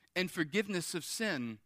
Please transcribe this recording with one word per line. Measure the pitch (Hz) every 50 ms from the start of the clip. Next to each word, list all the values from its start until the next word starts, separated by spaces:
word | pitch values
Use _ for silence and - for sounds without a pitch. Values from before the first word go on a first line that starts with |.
| _ _ _
and | 180 185 170
forgiveness | - 185 160 147 143 202 214 202 196 175 160 - -
of | 170 -
sin. | - - - 226 214 175 135 120 117 110 104 -